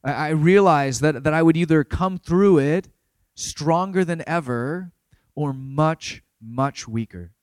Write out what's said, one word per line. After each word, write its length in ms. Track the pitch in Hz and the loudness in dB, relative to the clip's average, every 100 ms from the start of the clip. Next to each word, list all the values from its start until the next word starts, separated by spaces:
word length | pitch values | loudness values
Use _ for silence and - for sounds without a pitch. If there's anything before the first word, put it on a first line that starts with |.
I, 80 | 131 | -6
I 180 | 127 151 | -6 -2
realized 680 | 156 156 196 196 151 139 120 | 2 4 6 6 4 2 0
that, 220 | 147 135 | -2 0
that 100 | 147 | -2
I 80 | 156 | 4
would 140 | 165 165 | 4 4
either 300 | 170 160 139 | 2 2 0
come 320 | - 185 185 | -4 -4 -6
through 400 | - 175 202 165 | -2 2 6 4
it 320 | 139 170 - _ _ _ _ | 4 -2 -4 _ _ _ _
stronger 720 | - - - 151 165 190 190 | -16 -14 -6 -2 0 0 -2
than 180 | 175 165 - | -2 -4 -4
ever 640 | 170 135 120 123 175 180 _ _ _ _ - | -6 -4 -4 -4 -6 -10 _ _ _ _ -8
or 180 | 147 | -6
much, 680 | 135 135 139 156 160 - - _ _ | -6 -8 -2 -2 -2 -10 -16 _ _
much 460 | 113 120 139 - - | -12 -4 -4 -6 -8
weaker. 440 | 113 113 90 87 _ | -6 -6 -12 -18 _